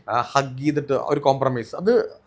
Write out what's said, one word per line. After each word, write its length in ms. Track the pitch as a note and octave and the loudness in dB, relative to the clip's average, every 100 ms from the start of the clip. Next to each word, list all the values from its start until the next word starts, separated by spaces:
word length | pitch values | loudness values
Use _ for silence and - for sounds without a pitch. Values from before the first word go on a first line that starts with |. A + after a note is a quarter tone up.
| - | -4
ആ, 120 | A#2 | -2
ഹഗ് 380 | A#2 C#3 C3+ B2+ | 2 0 0 -2
ചെയ്തിട്ട് 340 | D3 C#3+ C#3+ | -2 -2 0
ഒരു 280 | C3 - D3 | -2 0 0
കോംപ്രമൈസ്. 560 | C#3+ C3+ C3+ B2 A2 - | 2 2 0 -2 -6 -2
അത്, 420 | F#3+ A#3+ - - | 2 2 2 -8